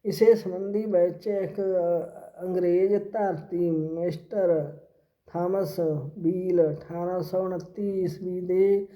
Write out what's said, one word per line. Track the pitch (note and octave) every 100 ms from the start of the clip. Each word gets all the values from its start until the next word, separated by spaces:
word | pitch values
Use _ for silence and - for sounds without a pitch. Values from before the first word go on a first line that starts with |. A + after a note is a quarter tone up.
ਇਸੇ | G#3 D#3+ A3+
ਸੰਬੰਧੀ | A3 F#3 F3+ G3 G#3
ਵਿੱਚ | G#3+ F#3 F3 F3 G#3+
ਇੱਕ, | G3+ F3+ -
ਅ, | F#3+ F#3 E3+ E3+ - - - -
ਅੰਗਰੇਜ਼ | F3+ F3+ F3 F3 F#3+ G3+ G3+
ਧਾਰਤੀ | A3 G3 D#3+ - E3+ F3
ਮਿਸਟਰ | D#3+ D#3 E3 F3 D#3+ - G#3 F3+ D#3+ C#3+ - - _ _ _ _
ਥਾਮਸ | E3+ F3+ G3 E3+ - E3 D3 C3+ G#3
ਬੀਲ | E3 F3+ F#3 F3 D#3
ਅਠਾਰਾਂ | D3+ - E3+ F3 F3+
ਸੌ | D#3 F#3
ਉਨੱਤੀ | F#3+ F3+ F3 - G3+ F#3+
ਈਸਵੀ | F3 - F#3 F3+
ਦੇ | F3+ F#3 G3 G3+ G3+